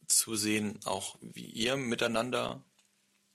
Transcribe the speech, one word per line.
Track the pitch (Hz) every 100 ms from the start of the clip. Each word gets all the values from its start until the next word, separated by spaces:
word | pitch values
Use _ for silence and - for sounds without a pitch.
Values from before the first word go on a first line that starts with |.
| -
zu | - - 110
sehen, | 107 107 104 104
auch | - 98 - -
wie | - - 113
ihr | - 113 139
miteinander, | 123 117 120 113 123 123 120 131 - _ _ _ _ _ _